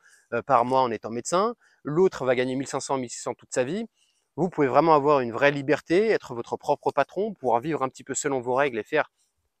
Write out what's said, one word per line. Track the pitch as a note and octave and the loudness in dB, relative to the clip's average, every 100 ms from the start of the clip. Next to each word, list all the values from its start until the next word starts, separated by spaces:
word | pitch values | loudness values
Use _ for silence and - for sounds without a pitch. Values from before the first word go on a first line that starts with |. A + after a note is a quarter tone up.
| _ _ _ | _ _ _
euh, | A#2 | -6
par | - B2 B2 | 2 2 4
mois | C3 | 2
en | B2 | 2
étant | G#2+ G#2+ | -2 -6
médecin. | A#2 - F3+ A3 A#3 _ _ | -8 -2 0 0 -4 _ _
L'autre | D3+ D3+ F#3+ - C3 | -4 2 2 2 0
va | B2 | 0
gagner | B2+ B2+ | 0 -4
mille | C3 | -6
cinq | C#3 | -6
cents, | - C3+ | -4 -4
mille | A#2+ | -6
six | - | -10
cents | C3+ A#2 | -10 -10
toute | _ | _
sa | C3+ | -2
vie. | B2+ G3+ A3+ _ _ _ _ - | -2 -4 -8 _ _ _ _ -4
Vous | F3 | -4
pouvez | - C#3 | 0 2
vraiment | C3 E3 | 6 6
avoir | D3+ C#3+ C#3+ | 6 4 2
une | A#2+ | 0
vraie | A2 C#3+ | 0 2
liberté, | D3 C#3 C#3 - F3 A3 | 2 0 -2 0 2 2
être | E3+ - A#2 | 0 -4 -12
votre | - A2+ | -8 -6
propre | - C#3 C#3+ | -4 -4 -2
patron, | C#3+ C#3 F3 A3 | -2 -2 -4 -8
pouvoir | F#3+ B2+ A#2 | -4 -2 0
vivre | D3+ C#3+ | 0 -4
un | C3 | -4
petit | - | -8
peu | C3+ | -10
selon | C3 D3 C3 | -6 -4 -4
vos | A#2+ | -2
règles | B2+ C#3+ A2+ | 0 0 -4
et | |
faire | - D3+ - _ _ _ _ _ | -4 -2 -2 _ _ _ _ _